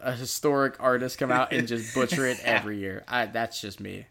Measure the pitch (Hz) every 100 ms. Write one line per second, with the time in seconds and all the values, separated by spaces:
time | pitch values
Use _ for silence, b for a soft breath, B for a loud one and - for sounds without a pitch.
0 | 131 123 127 - 151 143 135 - 127 123
1 | 127 - 131 127 127 131 117 117 113 131
2 | 123 165 131 120 120 110 104 104 98 92
3 | - 123 110 113 113 - 104 95 98 95
4 | 98